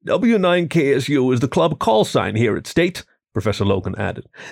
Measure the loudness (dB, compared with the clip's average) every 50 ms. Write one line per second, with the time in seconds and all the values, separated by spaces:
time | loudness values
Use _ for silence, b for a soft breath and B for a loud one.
0 | -6 -2 -2 2 2 4 2 4 4 2 2 2 0 0 0 0 2 2 2 0
1 | 0 0 0 2 2 2 2 0 0 0 0 2 0 0 0 0 0 2 2 2
2 | 2 2 0 -2 -2 0 -2 0 0 0 0 -2 -6 -4 0 0 0 0 -2 -6
3 | -16 _ _ _ _ _ -8 -4 -2 -2 -2 -2 0 0 0 0 -2 -6 -6 -6
4 | -6 -6 -6 -8 -14 _ B B B B